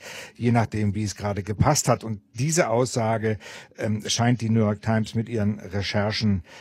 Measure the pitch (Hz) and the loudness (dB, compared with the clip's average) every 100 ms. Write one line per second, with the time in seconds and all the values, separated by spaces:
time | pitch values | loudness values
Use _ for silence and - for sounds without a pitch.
0 | - - - - 117 117 104 107 104 98 | -16 -16 -16 -4 2 2 2 0 -2 -2
1 | 104 - 104 101 98 104 131 147 - 113 | -4 -4 -6 -4 -4 2 2 4 2 0
2 | 113 104 _ 113 151 160 120 117 127 127 | 0 -10 _ -4 0 2 2 2 2 0
3 | 110 113 110 104 - - - - 110 107 | 0 0 0 -2 -6 -18 -18 -6 -2 -2
4 | 104 - 117 120 113 113 107 101 - 110 | -2 2 2 2 2 2 2 0 0 0
5 | 110 113 110 117 104 104 95 98 95 104 | 0 -4 -4 0 0 -2 -4 -4 -2 0
6 | 104 - 107 95 - - | 0 0 0 0 -2 -18